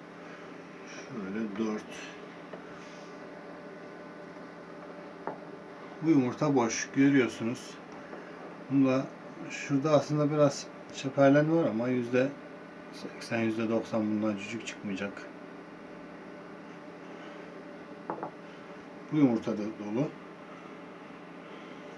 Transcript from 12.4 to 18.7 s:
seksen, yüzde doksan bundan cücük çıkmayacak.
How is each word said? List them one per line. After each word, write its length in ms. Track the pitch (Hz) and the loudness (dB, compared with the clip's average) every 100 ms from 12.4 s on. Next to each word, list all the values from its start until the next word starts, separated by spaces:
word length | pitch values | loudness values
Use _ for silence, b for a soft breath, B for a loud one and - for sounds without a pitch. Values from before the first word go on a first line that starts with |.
| - - - - - | -12 -14 -14 -14 -14
seksen, 460 | - - - - 117 | -12 -12 -10 -4 0
yüzde 300 | 113 110 113 | 2 2 2
doksan 420 | 113 110 117 107 | 2 2 0 2
bundan 260 | 107 110 104 | 2 2 0
cücük 300 | 101 113 - | -4 -6 -8
çıkmayacak. 600 | - 107 95 98 - - - - - - - - - - - - - - - - - - - - B B 202 196 - - - - - - - - - - - - | -8 -6 -2 -4 -6 -12 -12 -14 -14 -14 -14 -14 -14 -14 -14 -14 -14 -14 -14 -14 -14 -14 -14 -14 B B -12 -12 -12 -14 -14 -14 -12 -8 -6 -6 -10 -16 -16 -14